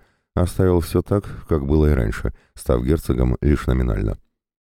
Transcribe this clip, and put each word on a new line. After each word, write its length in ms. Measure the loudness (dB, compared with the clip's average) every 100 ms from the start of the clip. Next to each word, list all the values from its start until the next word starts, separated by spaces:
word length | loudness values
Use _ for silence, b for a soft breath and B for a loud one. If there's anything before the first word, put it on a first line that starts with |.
| _ _ _
оставил 460 | -2 -2 2 2 2
всё 220 | 2 -2
так, 220 | 0 -2 -2 -12 -4
как 180 | -2 2
было 240 | 2 4
и 40 |
раньше, 380 | 2 0 -4 -6 b b
став 280 | -10 -2 0
герцогом 540 | 2 -2 0 0 0 0
лишь 260 | 0 0 0
номинально. 520 | 0 0 -2 -4 -6 _ _ _ _